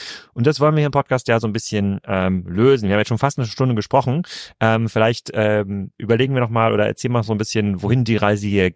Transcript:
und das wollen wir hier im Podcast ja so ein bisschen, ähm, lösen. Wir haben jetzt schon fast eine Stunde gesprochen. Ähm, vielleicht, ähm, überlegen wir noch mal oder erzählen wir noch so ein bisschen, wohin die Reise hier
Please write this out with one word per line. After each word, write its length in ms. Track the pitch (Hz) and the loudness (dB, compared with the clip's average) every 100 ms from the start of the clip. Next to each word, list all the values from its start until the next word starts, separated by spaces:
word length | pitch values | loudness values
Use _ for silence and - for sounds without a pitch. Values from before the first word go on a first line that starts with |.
| - - - | -16 -16 -10
und 120 | - 127 | -2 0
das 140 | 143 | 2
wollen 140 | 151 | 2
wir 60 | 156 | 2
hier 80 | 147 | 0
im 40 | |
Podcast 340 | 143 - 131 - | 0 0 -2 0
ja 120 | 117 | 0
so 60 | 110 | 0
ein 80 | |
bisschen, 460 | 107 - 104 101 98 - | -4 -4 -2 -2 -2 -4
ähm, 380 | 95 92 92 90 | -2 0 -2 -2
lösen. 440 | 90 127 135 104 | 2 4 4 2
Wir 60 | 101 | 0
haben 40 | |
jetzt 80 | 104 | 0
schon 80 | 113 | 0
fast 220 | 139 139 | -2 -2
eine 80 | 113 | -6
Stunde 280 | - 131 | -2 0
gesprochen. 500 | 110 - 139 123 143 - - - - | 0 0 0 0 -2 -4 -12 -12 -2
Ähm, 300 | 113 113 113 | 2 2 0
vielleicht, 400 | 113 113 117 - | 2 2 0 -6
ähm, 580 | 107 107 107 98 101 95 - | -2 2 2 0 -4 -8 -6
überlegen 380 | 104 117 131 | -2 0 0
wir 80 | 131 | 0
noch 80 | 120 | 0
mal 240 | 113 113 | 0 2
oder 120 | 107 107 | 2 0
erzählen 280 | 107 123 | -2 -2
wir 60 | 120 | -2
noch 40 | |
so 80 | 107 | 0
ein 60 | 104 | -2
bisschen, 440 | 107 110 104 92 | -2 -2 0 0
wohin 220 | 101 127 | 0 2
die 120 | 117 110 | 2 2
Reise 300 | 104 104 104 | 2 0 0
hier 260 | 101 92 | 2 0